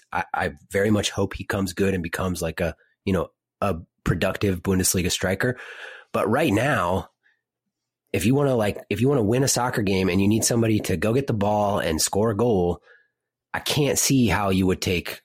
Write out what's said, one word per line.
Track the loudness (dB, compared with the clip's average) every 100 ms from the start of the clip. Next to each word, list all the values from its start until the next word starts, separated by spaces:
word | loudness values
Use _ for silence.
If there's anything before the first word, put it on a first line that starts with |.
| -6
I, | -8 -4
I | -4 -4 -6 -4
very | 0 2
much | 2 0
hope | -2 -4 -4
he |
comes | -6 -4 -4
good | 0 0
and | 0
becomes, | -4 -4 -4 -2
like, | -4 -2
a, | -4 -4 _ _ -2
you |
know, | 0 -2 _ _ -6
a | -4 -4 -8 _
productive | -2 0 0 0 0 0
Bundesliga | 0 0 2 0 0
striker. | -2 -2 0 -2 -4 -8 -18 -18 -20 -8
But | -2 0
right | 2 2
now, | 2 0 0 0 -2 -6 _ _ _ _ _ _ _ _ _ _
if | -2 2
you |
wanna, | 2 2 2
like, | 0 -2 -6
if | 0
you | 2
wanna | 2
win | 2 2
a | 2
soccer | 0 0 0
game | 0 2 2
and | 2
you | 2
need | 2
somebody | 2 2 2 2
to | 0 -2
go | 0
get | 0 0
the |
ball | -2 0 2 2 0
and | 0 -2
score | -2 0 0
a | 2
goal, | 2 2 2 -2 _ -20 _ _ _ _ _
I | -10
can't | -4 0 0 0
see | 2 2 2
how | 2 0
you | 2 2
would | 0
take | 0 -2 -4 -12